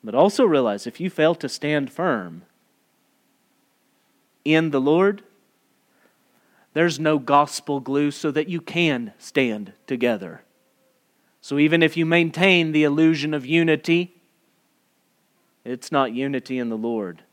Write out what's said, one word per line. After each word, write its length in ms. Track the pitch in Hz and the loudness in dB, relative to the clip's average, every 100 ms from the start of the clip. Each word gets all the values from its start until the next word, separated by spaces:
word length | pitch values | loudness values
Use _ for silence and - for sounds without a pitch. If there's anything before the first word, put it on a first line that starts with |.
But 100 | 110 | -2
also 300 | 117 185 202 | 2 2 4
realize 420 | 233 147 120 101 - | 2 4 2 -2 -8
if 140 | - | -8
you 80 | 180 | -8
fail 260 | - 156 165 | 0 0 0
to 120 | 139 | -6
stand 420 | - 147 151 135 | -8 -2 -2 -4
firm 520 | - 180 120 90 82 - _ _ _ _ _ _ _ _ _ _ _ _ _ _ _ _ _ _ _ | -4 -2 -2 -6 -16 -20 _ _ _ _ _ _ _ _ _ _ _ _ _ _ _ _ _ _ _
in 280 | - 160 160 | 0 0 2
the 80 | 139 | 0
Lord, 420 | 135 160 196 202 _ _ _ _ _ _ _ _ _ _ _ _ _ _ _ | 2 2 2 0 _ _ _ _ _ _ _ _ _ _ _ _ _ _ _
there's 260 | 147 170 139 | 0 0 0
no 180 | 156 151 | 0 0
gospel 640 | 123 143 147 - - 143 | 2 2 2 -4 -6 -6
glue 300 | 127 139 147 | -2 -2 -2
so 200 | 143 160 | -2 -4
that 160 | 143 156 | -4 -4
you 140 | 170 | -6
can 540 | - 170 170 131 113 - | -6 -2 0 0 -6 -14
stand 540 | - - 127 107 101 - - | -4 -2 0 -2 -8 -16 -8
together. 560 | 127 123 110 90 80 _ _ _ _ _ _ _ _ _ _ | -2 0 -2 -6 -16 _ _ _ _ _ _ _ _ _ _
So 180 | - 143 | -6 0
even 240 | 151 170 | 2 4
if 140 | 160 160 | 2 2
you 80 | |
maintain 680 | 165 170 170 160 190 175 160 | 2 2 0 2 2 4 2
the 120 | 151 | 2
illusion 480 | 151 147 160 160 147 | 2 4 4 2 -2
of 140 | 151 127 | -6 0
unity, 760 | 165 165 151 - 170 180 _ _ _ _ _ _ _ _ _ _ _ _ _ _ _ | 0 2 0 0 0 -2 _ _ _ _ _ _ _ _ _ _ _ _ _ _ _
it's 260 | 123 123 - | -12 -12 -4
not 220 | 143 131 | -2 0
unity 460 | 117 139 135 123 127 | -2 -4 -6 -6 -6
in 100 | 120 | -4
the 80 | 110 | -4
Lord. 460 | 117 117 98 82 _ | -4 -4 -6 -10 _